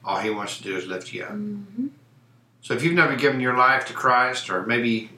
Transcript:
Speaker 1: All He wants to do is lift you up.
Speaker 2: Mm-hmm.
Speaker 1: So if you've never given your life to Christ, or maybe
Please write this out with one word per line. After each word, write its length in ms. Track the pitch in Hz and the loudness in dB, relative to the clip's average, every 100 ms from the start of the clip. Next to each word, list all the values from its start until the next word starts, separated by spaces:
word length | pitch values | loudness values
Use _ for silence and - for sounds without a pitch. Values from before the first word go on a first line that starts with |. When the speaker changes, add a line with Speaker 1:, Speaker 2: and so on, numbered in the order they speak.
Speaker 1:
All 160 | 95 98 | -4 -2
He 100 | 107 | -2
wants 280 | 107 101 - | -4 -6 -8
to 60 | |
do 120 | 98 95 | -6 -6
is 100 | 92 | -6
lift 280 | 92 - | -8 -8
you 100 | - | -12
up. 80 | - | -8
Speaker 2:
Mm-hmm. 560 | 104 104 104 190 226 277 - _ _ _ _ _ _ | -8 -8 -8 -10 -6 -8 -8 _ _ _ _ _ _
Speaker 1:
So 120 | - | -4
if 100 | 143 | 0
you've 100 | 160 | 2
never 220 | 170 156 135 | 4 4 4
given 240 | 139 131 | 2 2
your 160 | 127 123 | 0 4
life 280 | 127 110 - | 4 4 -2
to 60 | |
Christ, 560 | - 127 123 127 127 - | -2 4 4 2 -2 -4
or 160 | 92 101 | -4 0
maybe 440 | 120 120 110 110 | 0 2 0 -4